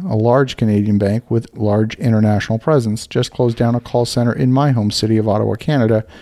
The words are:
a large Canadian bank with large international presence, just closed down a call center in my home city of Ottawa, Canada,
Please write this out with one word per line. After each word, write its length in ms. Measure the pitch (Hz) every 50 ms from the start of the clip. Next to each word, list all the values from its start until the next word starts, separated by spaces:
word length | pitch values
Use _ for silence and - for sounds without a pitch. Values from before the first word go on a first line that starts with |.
| 185
a 140 | 190 110 107
large 400 | 110 117 120 139 143 127 - -
Canadian 400 | 117 110 104 101 104 110 104 101
bank 340 | 98 98 101 117 - -
with 160 | 117 117 113 - -
large 400 | 113 107 104 101 107 110 110 -
international 640 | - - 120 113 107 110 107 104 101 - - 113 110
presence, 480 | - 160 156 139 117 110 104 110 - -
just 240 | - 123 123 -
closed 240 | - - 127 120 113
down 180 | - 123 117 117
a 60 | 120
call 240 | - - - 120 120
center 300 | - - 127 120 120 -
in 180 | - 135 127
my 200 | 127 131 143 147
home 200 | 131 117 104 104
city 240 | 104 - - 110 113
of 140 | 110 107 110
Ottawa, 260 | 101 107 110 107 104
Canada, 500 | - - - 151 135 117 110 113 110 110 - - -